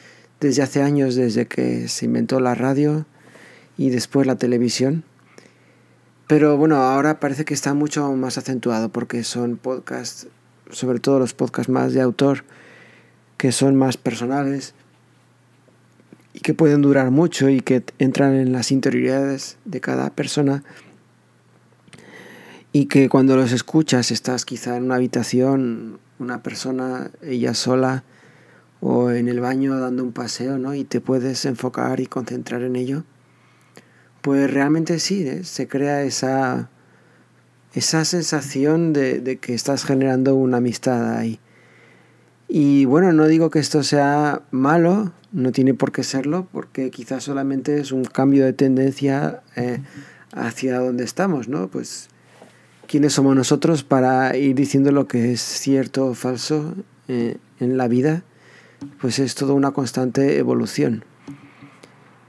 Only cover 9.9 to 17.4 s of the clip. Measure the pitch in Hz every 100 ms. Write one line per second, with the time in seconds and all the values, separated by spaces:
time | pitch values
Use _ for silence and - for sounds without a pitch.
9.9 | 123 120 - - _ _ _ - - 127
10.9 | 120 139 139 123 - 127 - 123 127 131
11.9 | 127 127 - 139 135 - - - - -
12.9 | - _ _ _ _ 131 117 135 135 131
13.9 | 113 131 113 120 139 139 139 - - _
14.9 | _ _ _ _ _ _ _ _ _ _
15.9 | _ _ - _ - - - 156 147 143
16.9 | 139 131 135 170 -